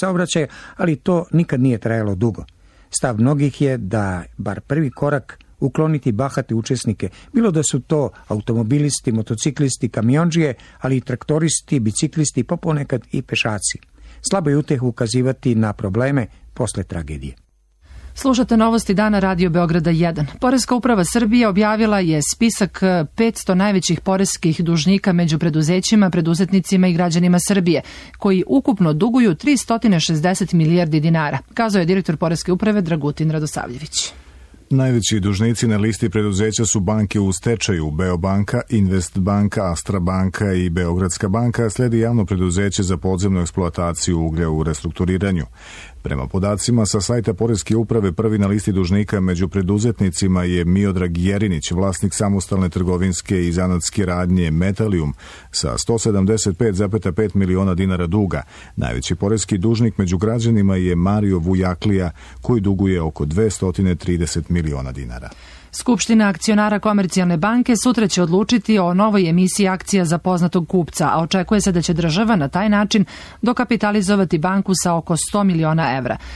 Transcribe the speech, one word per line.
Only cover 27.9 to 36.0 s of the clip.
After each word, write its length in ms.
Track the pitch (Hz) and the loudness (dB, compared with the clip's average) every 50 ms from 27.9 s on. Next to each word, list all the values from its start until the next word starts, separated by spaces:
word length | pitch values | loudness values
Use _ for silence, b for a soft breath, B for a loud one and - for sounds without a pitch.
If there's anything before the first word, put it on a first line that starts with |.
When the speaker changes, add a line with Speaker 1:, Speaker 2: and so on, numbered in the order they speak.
| B B B B B B | B B B B B B
Speaker 2:
koji 260 | - 202 190 185 175 | 0 2 2 2 2
ukupno 460 | - 254 277 - - 240 - 185 165 151 | 2 0 0 2 2 2 2 2 2 2
duguju 420 | 151 190 240 226 262 240 214 160 | 2 0 2 2 4 4 4 2
tri 220 | - - 294 294 | 2 2 0 2
stotine 440 | 247 - - 233 226 - 233 190 165 | 2 0 -2 -2 0 2 2 2 2
šezdeset 520 | 147 - 170 151 147 180 190 - 196 175 - | 2 0 0 0 0 0 0 0 0 0 2
milijardi 480 | 170 160 156 170 180 175 160 151 156 | 2 4 4 4 2 2 2 2 2
dinara, 380 | 147 170 165 160 156 147 139 127 - - - | 2 2 2 2 0 0 -4 -6 -8 -6 -4
kazao 260 | - 233 220 202 202 | -2 0 0 2 2
je 60 | 170 | 2
direktor 300 | 160 185 196 175 - 165 | 2 2 0 0 -2 -2
Poreske 360 | 143 180 160 170 147 - - 180 | -2 0 -2 -2 -2 -2 -2 -2
uprave 280 | 180 - 214 208 208 | 0 0 0 0 0
Dragutin 500 | 190 156 170 160 139 147 147 - 160 156 | 0 0 -2 -2 -2 -2 -2 -2 -2 -2
Radosavljević. 840 | 156 156 151 147 - 151 - - 123 131 151 - - - - - - b b b b b b b b b b - | 0 -2 -4 -4 -6 -6 -8 -8 -10 -12 -12 -8 -6 -6 -6 -6 -8 b b b b b b b b b b 0
Speaker 3:
Najveći 500 | 135 135 131 131 123 117 98 - 110 107 | 0 2 2 2 2 2 0 0 0 0
dužnici 480 | 92 101 101 92 110 117 117 - - 117 | 0 0 0 2 2 0 0 0 0 0
na 80 | 107 | 2
listi 340 | 101 101 110 110 - | 2 0 0 0 0